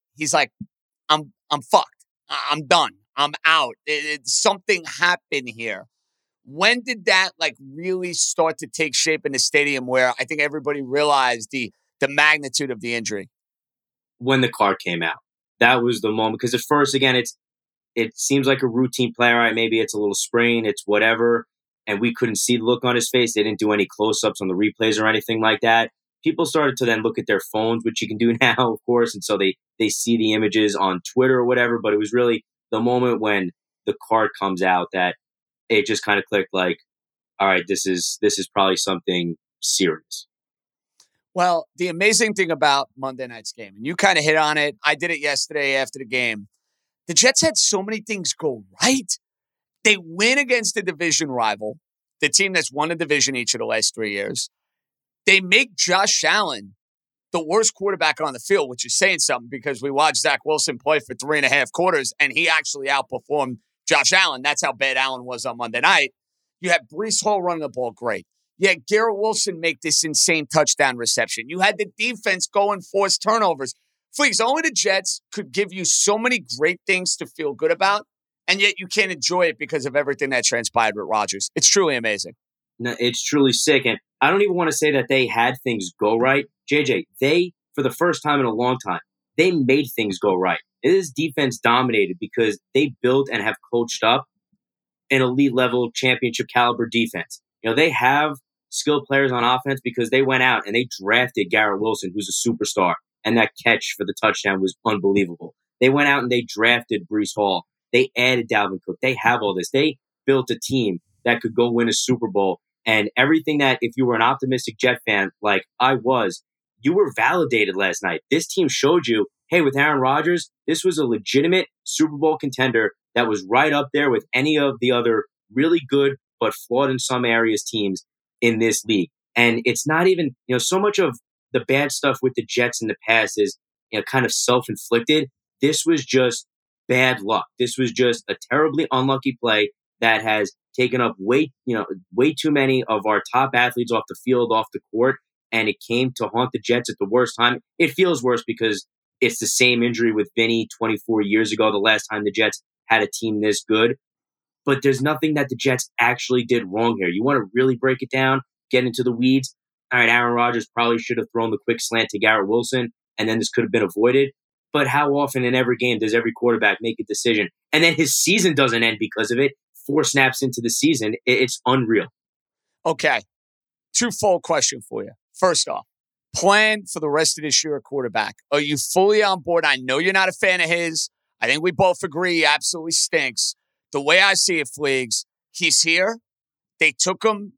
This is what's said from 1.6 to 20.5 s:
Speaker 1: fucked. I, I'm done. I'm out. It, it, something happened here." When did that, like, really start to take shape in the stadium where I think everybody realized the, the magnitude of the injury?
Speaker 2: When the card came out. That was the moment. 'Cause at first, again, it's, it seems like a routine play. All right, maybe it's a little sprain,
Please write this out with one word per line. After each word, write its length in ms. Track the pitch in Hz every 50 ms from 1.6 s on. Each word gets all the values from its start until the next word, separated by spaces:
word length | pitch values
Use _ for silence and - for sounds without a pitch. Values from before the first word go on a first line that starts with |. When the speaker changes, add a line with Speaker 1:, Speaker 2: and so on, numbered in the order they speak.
Speaker 1:
fucked. 420 | 117 - - 175 - - _ _ _ _ _ _ _ -
I, 200 | 143 139 120 165
I'm 160 | 226 156 147
done. 280 | 123 180 170 139 104 104 101 _ _ -
I'm 180 | 135 147 147 151 - -
out. 300 | 160 160 156 139 120 107 - -
It, 180 | 151 151 147 151 151 151 143
it, 80 | - -
something 540 | - - - 196 202 185 _ - 196 175 165 - - -
happened 520 | 175 175 180 - _ - 151 139 127 120
here." 360 | 110 113 117 110 98 95 - _ _ _ _ _ _ _ _ _ _ _ _
When 380 | 127 139 160 190 220 247 247
did 220 | 220 254 240 208 170
that, 260 | 214 190 185 190 180 - -
like, 160 | 165 151 120 - 135 135 139
really 380 | 156 170 185 185 185 180 180
start 460 | 160 - - - - - 160 160 156 -
to 80 | 147
take 300 | 120 - - 165 175 156
shape 280 | - - 165 - - -
in 80 | 147
the 60 | 135 127
stadium 480 | - - - 151 147 143 139 131 127
where 280 | 123 127 127 127 127 120 -
I 60 | 131
think 160 | - 160 147
everybody 420 | 147 147 143 151 123 147 147 143
realized 680 | 135 123 135 147 147 147 143 135 131 123 120 113 110 -
the, 200 | 135 131 120 107 - _ _ _ _ -
the 80 | 139 139
magnitude 640 | 143 143 147 151 156 151 139 131 - - 147 131
of 80 | 123 107
the 160 | 117 120 117
injury? 340 | 117 107 98 107 98 95 - _ _ _ _ _ _ _ _ _ _ _ _ _ _ _ _ _ -
Speaker 2:
When 200 | 123 131 135 131
the 80 | 127 117
card 300 | - - 104 98 95 - -
came 180 | 92 85 85
out. 140 | 85 80 78 - _ _ _ _ _ _ _ -
That 220 | 120 120 131 120
was 200 | 120 123 117 101
the 100 | 107 107
moment. 300 | 107 110 110 110 113 -
'Cause 100 | 127 117
at 80 | 123 117
first, 340 | - - 151 147 143 135 139
again, 220 | 135 139 131 127
it's, 220 | 123 117 - - _ _ _ _ _ _ _ _ _ _ _ -
it 240 | 120 113 113 - -
seems 280 | - - 139 139 131
like 140 | 135 135 131
a 80 | 131 123
routine 460 | 110 123 131 123 - - 123 117 117
play. 140 | - 120 120
All 80 | 117 120
right, 160 | 117 113 107
maybe 260 | 117 113 113 113 113
it's 140 | 107 - -
a 40 | 104
little 160 | 104 101 95
sprain, 520 | - - - - 117 117 120